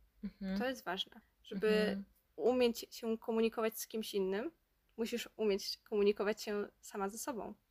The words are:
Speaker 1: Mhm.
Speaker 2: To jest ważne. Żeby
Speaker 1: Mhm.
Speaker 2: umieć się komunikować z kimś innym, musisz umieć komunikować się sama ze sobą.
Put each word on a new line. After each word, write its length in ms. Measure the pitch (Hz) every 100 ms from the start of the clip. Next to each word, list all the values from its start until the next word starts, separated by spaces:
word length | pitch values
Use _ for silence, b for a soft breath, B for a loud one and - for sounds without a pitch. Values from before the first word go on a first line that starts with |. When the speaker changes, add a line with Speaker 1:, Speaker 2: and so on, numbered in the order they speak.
| _ _
Speaker 1:
Mhm. 340 | 202 - 190 196
Speaker 2:
To 100 | 247
jest 160 | 247
ważne. 360 | - 190 - 226 - _
Żeby 260 | - 196 214
Speaker 1:
Mhm. 360 | 214 214 196 202 _ _ -
Speaker 2:
umieć 500 | 151 254 240 226 -
się 280 | - 233 220
komunikować 600 | - 226 226 226 220 -
z 80 | -
kimś 280 | 220 214
innym, 360 | 208 190 196 302 - _ _ _ -
musisz 320 | 226 240 - -
umieć 420 | 220 196 - -
komunikować 580 | - 214 202 214 202 220
się 260 | - 208 202 -
sama 280 | - 208 196
ze 100 | 226
sobą. 360 | - 233 196 208 _